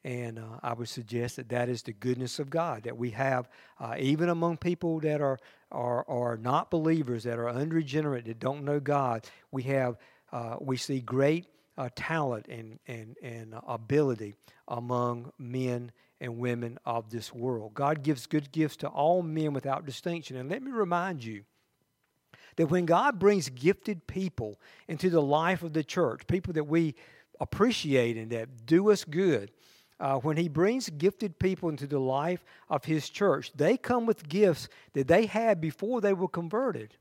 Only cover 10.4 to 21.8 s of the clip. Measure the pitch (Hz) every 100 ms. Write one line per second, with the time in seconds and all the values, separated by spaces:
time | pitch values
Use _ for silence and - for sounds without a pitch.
10.4 | 117 120 139 127 - 135 120 127 139 165
11.4 | 180 _ _ - 127 - - 165 143 113
12.4 | - 117 113 110 - 117 110 131 127 117
13.4 | 110 110 - 117 113 139 143 113 104 104
14.4 | _ _ - 120 120 123 120 120 123 -
15.4 | 127 127 127 123 120 _ _ _ 127 117
16.4 | 123 120 117 120 - 117 110 117 101 123
17.4 | 123 120 107 107 143 156 139 139 - 151
18.4 | 143 160 151 - 147 - 147 180 170 156
19.4 | 156 139 135 135 151 120 180 170 143 131
20.4 | 131 208 269 240 190 175 185 165 113 104
21.4 | 104 _ _ _